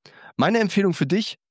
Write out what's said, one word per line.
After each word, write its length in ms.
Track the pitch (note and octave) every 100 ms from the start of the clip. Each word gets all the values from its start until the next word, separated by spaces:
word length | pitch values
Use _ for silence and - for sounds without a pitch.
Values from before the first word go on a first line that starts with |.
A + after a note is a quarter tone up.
| - - - -
Meine 200 | C#3+ A3+
Empfehlung 360 | G#3 G3+ G3
für 120 | D#3+ C3+
dich, 300 | F#3 A3 - _